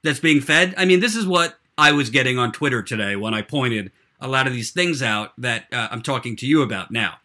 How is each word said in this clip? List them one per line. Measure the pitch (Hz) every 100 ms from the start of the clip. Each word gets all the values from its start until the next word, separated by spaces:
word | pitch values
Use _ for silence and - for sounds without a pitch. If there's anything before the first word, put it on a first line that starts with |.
that's | 156 139
being | 165 147
fed. | 139 156 185 185
I |
mean, | 185 180
this | 233
is | 220
what | 190 175 165 - _ -
I | 151
was | 147 120
getting | 131 127 127
on | 120
Twitter | - 147 120
today | 101 110 101
when | 101 110
I | 110
pointed | 104 143 127 110 98 _ _ _
a | 131
lot | 135 131
of |
these | 123 110
things | 180 175 143
out | 123 107 107 -
that, | 123 117 -
uh, | 123 113
I'm | 117
talking | 117 131 123 110
to |
you | 127 151
about | 123 101 90
now. | 117 101 -